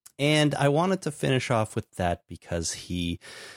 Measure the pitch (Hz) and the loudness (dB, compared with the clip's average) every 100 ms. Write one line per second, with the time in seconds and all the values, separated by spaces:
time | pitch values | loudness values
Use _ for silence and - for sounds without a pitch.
0 | - - 143 151 151 143 143 143 185 190 | -16 -2 2 4 4 4 2 4 2 0
1 | 160 - 143 131 - 117 110 - - - | -2 -2 0 0 2 0 0 -4 -6 -2
2 | 90 87 - 85 - 85 82 - - 90 | 0 0 -6 -16 -6 -4 -4 -6 -6 -2
3 | 85 87 - - - | -2 -4 -8 -18 -18